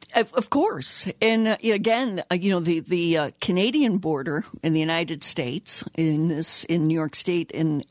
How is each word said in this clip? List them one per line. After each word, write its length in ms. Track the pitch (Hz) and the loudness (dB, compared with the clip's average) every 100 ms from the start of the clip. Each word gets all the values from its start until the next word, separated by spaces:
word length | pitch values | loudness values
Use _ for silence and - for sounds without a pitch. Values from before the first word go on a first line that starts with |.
| - 233 | -4 -2
Of, 180 | 220 | 0
of 160 | - - | -2 -2
course. 580 | 277 339 143 127 - 196 - | 0 0 -2 -6 -6 -6 -2
And, 260 | 226 226 220 | 2 2 2
uh, 100 | 214 | 0
again, 600 | 226 208 220 226 262 185 - | 0 0 2 0 0 -4 -4
uh, 40 | 180 | -2
you 160 | 190 | 2
know, 80 | 180 | 2
the, 200 | 165 165 | 2 0
the, 380 | - 175 170 165 | 0 0 2 2
uh, 140 | 143 - | 0 -4
Canadian 600 | - 180 220 302 269 185 | 0 2 2 4 2 2
border 440 | 160 147 135 147 - - | 0 -2 -2 -4 -6 -4
in 100 | 160 | 0
the 60 | 160 | 2
United 440 | 160 165 170 160 | 2 0 -2 -4
States, 600 | - - 123 143 - - - - | -2 -2 -2 -4 -6 -6 -6 0
in 320 | 165 151 165 | 2 2 2
this, 360 | 151 160 - | 0 -2 -4
in 240 | - 170 156 | 0 0 2
New 80 | 160 | 0
York 180 | 156 | -2
State 380 | - - 175 160 | -4 -2 -2 -2
and, 320 | 135 160 147 - | -2 0 0 0